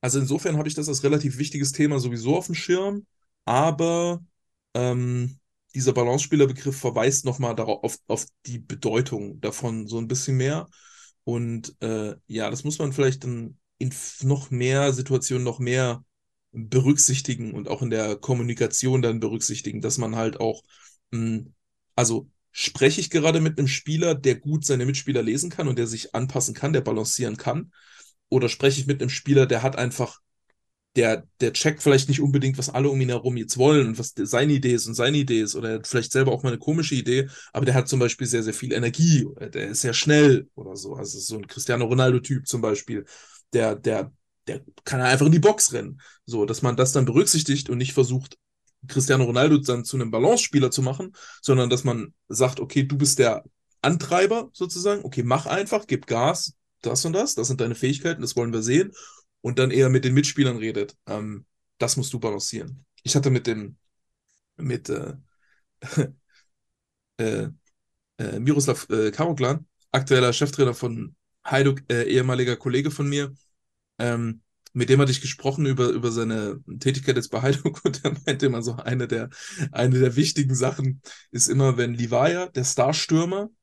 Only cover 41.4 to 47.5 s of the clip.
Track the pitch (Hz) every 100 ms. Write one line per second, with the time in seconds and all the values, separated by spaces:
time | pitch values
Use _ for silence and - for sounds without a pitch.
41.4 | 98 - - 120 117 127 127 127 - 131
42.4 | 135 123 113 104 - 110 98 - - -
43.4 | _ 120 110 104 120 107 98 _ _ _
44.4 | - - - - - 131 127 135 147 165
45.4 | 202 214 - 120 107 135 - _ - 117
46.4 | 104 113 123 117 127 143 123 120 202 160
47.4 | 156